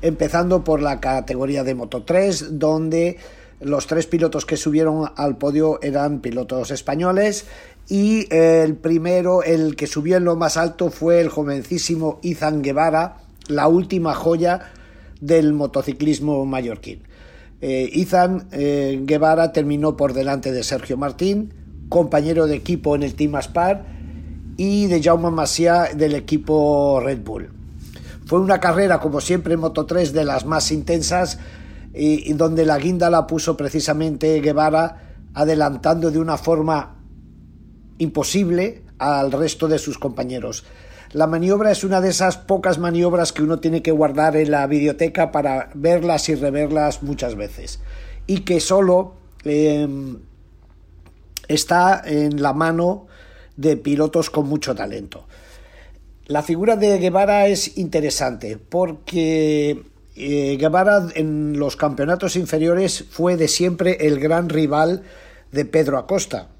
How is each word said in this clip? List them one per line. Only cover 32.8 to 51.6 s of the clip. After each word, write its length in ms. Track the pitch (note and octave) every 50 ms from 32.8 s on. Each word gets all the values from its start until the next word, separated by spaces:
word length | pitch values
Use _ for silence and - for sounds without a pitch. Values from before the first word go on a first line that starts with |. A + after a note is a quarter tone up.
guinda 320 | C#3 E3+ F#3 F3 E3+ E3+
la 160 | F3 E3 D#3 -
puso 280 | E3 D#3+ - - D#3
precisamente 840 | C3+ D3 C#3 - E3 C#3 - D3+ D3+ D#3+ D#3+ D3+ C3+ - D#3 D#3+ D#3
Guevara, 720 | C#3+ D3+ D3 D3 D#3 D#3 D3+ D#3+ E3 - - - - - - - - - -
adelantando 760 | - D3 D#3 D#3+ D3+ D3+ C#3+ C#3+ B2+ - D#3 E3 E3+ E3 E3
de 100 | D3+ D#3+
una 180 | E3 D#3+ D#3 C#3+
forma 560 | - E3 E3 D#3 D#3 D#3 D#3+ D3+ B2 - - - - - - - - - - - - - - - - - - - - - - -
imposible 880 | E3 D#3 - D3+ C#3 - - G3 G3+ E3+ E3+ F3 F#3 G#3+ A#3 - - - - -
al 340 | B2+ C#3+ D3 C#3 C#3 C#3
resto 380 | C3 C3+ D#3+ D3+ - - - D#3+
de 100 | D#3 D3
sus 180 | - D3+ C3+ -
compañeros. 680 | - C#3 A#2 A2 B2 B2 B2+ B2+ A2+ A2+ A2 - - - - - - - - - - - -
La 140 | D3 D#3 D#3+
maniobra 440 | D#3+ E3 E3+ F#3 G3 G3+ G#3+ G#3+
es 140 | G3+ - -
una 160 | G3 F#3 F#3
de 80 | F#3 F#3+
esas 260 | F3 - F#3 F#3 F3
pocas 420 | - - - G3 F#3+ F#3+ F#3+ F3 D3+
maniobras 540 | F3 F3 E3+ E3+ F3 F3 E3+ F3+ E3+ D#3+
que 100 | - -
uno 180 | D3+ D3+ E3 D#3+
tiene 220 | - E3 D#3+ E3
que 100 | D3+ D#3+
guardar 440 | D#3+ D3+ D#3 D3 C3+ C#3+ D3+ D#3+ D3+
en 160 | D#3 D#3 D3
la 160 | D3+ C#3+ C#3 C#3
videoteca 640 | D3 D3 C#3+ D3+ D3+ D3+ E3 D#3+ - - E3 D#3
para 380 | - D3+ C#3+ C#3+ C3 C3 B2+ - -
verlas 540 | D3 C#3 D#3+ F3 F3 D#3+ F3 E3 D3 - -
y 80 | D#3
reverlas 680 | C3+ C#3 C#3+ C3+ D3 D3+ C#3+ D3+ D#3 D3+ D3 C3+ - -
muchas 320 | C#3+ C#3+ C#3 - B2 A2+
veces, 440 | G2+ G#2 G2 - - - - - - - - - - - - - - - -
y 120 | F#3+ F#3
que 200 | - - F3+ E3
solo, 540 | D#3 - F#3 G3 G3 F#3 F#3 F3+ F#3+ F#3 - - - - - - -
em, 720 | D3+ D3 D3 D3+ D3+ D3 D3 D3 C#3+ C#3 C#3 C#3 C3+ B2 A2 - - - - - - _ - - - - - - _ - - - - - _ - - - - - -
está 540 | D3+ D3+